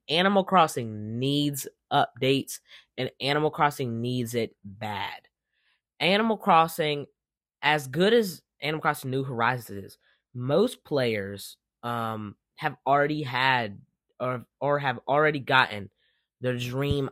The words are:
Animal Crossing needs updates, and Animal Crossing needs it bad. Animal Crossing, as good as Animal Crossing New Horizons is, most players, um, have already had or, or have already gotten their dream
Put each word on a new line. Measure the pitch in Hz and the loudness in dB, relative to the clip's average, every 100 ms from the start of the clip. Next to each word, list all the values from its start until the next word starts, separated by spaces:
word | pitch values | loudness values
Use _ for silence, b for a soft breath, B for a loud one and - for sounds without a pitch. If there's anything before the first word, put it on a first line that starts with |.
| - | -2
Animal | 160 190 196 | 2 4 2
Crossing | 185 185 156 135 113 107 107 120 | 4 4 4 0 -6 -8 -6 -2
needs | 135 147 147 135 - - - | 0 0 0 -4 -10 -14 -2
updates, | 143 - 120 131 135 - - b b b - | 0 0 0 0 0 -2 -12 b b b -8
and | 127 - | -8 -4
Animal | 135 151 151 | -2 0 0
Crossing | 160 147 143 123 117 | 2 0 0 -4 -4
needs | 123 123 117 | -4 -4 -2
it | 120 110 _ | -4 -4 _
bad. | 101 101 107 98 101 - _ _ _ _ _ _ _ - | -18 -10 -8 -6 -6 -10 _ _ _ _ _ _ _ -2
Animal | 160 202 226 208 | 2 2 2 0
Crossing, | 202 165 165 - 151 147 131 _ _ _ _ _ | 4 6 4 0 -2 -2 -8 _ _ _ _ _
as | 143 151 135 | 0 0 0
good | 151 196 | 2 4
as | 240 196 151 _ _ | 4 2 -6 _ _
Animal | 143 156 | -6 -2
Crossing | 156 147 131 | -2 -2 -4
New | 131 | -4
Horizons | 135 117 117 127 110 101 | -4 0 0 0 -6 -12
is, | 98 - _ _ _ | -14 -20 _ _ _
most | 123 127 160 247 - | -6 0 2 2 -2
players, | - 143 120 107 98 101 - - _ _ | -4 -2 0 -2 -6 -10 -14 -18 _ _
um, | 120 120 113 107 104 - _ - | -6 -4 -4 -6 -10 -14 _ -6
have | 156 - - | -6 -2 2
already | 143 147 151 | 4 4 -2
had | 131 127 131 127 107 101 - _ _ - | -2 2 4 2 0 -8 -20 _ _ -8
or, | 127 123 - _ | -6 -6 -10 _
or | 139 143 | 0 0
have | 139 120 - | 0 -4 0
already | 147 151 147 | 2 2 2
gotten | 120 131 120 104 98 _ _ _ _ _ | 2 4 4 -2 -12 _ _ _ _ _
their | 123 123 | -6 -4
dream | 123 131 143 143 135 | -4 -2 -2 -2 -2